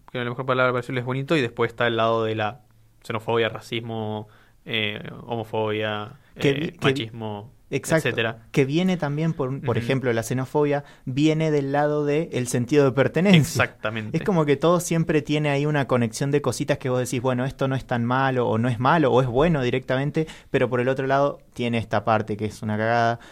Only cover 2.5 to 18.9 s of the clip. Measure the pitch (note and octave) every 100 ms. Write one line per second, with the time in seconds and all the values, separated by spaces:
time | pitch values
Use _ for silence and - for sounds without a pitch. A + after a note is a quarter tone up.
2.5 | B2 _ _ _ _ - A2+ A#2 A#2 A2
3.5 | - - A#2 A#2 A2+ G#2+ G#2+ G#2+ - -
4.5 | _ - A2+ G#2 G#2+ - - - A#2 A2
5.5 | A2 G#2+ G#2+ G#2+ G#2 G#2 - - - C#3+
6.5 | C#3 E3 - C#3 C3+ A2 A#2 A2 G#2 A2
7.5 | - - C#3 - D#3+ C#3+ A#2 A2+ A2+ -
8.5 | - C3+ D#3 F#3 F3 D3 C#3+ E3 D#3 C3
9.5 | C3+ B2+ A2+ A#2+ C3+ B2 A2+ A2+ C3 B2+
10.5 | D3+ D3 C#3+ - - C3+ B2+ D#3 D#3 D#3+
11.5 | D3 C#3 C#3+ D3 D3+ D3 D3 E3+ B2 B2
12.5 | B2+ A#2 D3 C3+ A#2+ B2 D#3 G3 E3+ C3
13.5 | C3+ B2 - A2 A2 A2 D#3+ D#3 E3+ D3
14.5 | C#3 D#3+ F3 E3+ E3 E3 D#3 - D3+ D3+
15.5 | C#3 D3+ D3 B2+ B2 A#2 - C#3 C#3+ C3
16.5 | - C#3+ C#3 C3+ B2+ B2 C3 C3 B2 C3
17.5 | - C3+ C3 - A#2+ A#2 C3 C3+ B2+ A2+
18.5 | A2 B2 A2 B2+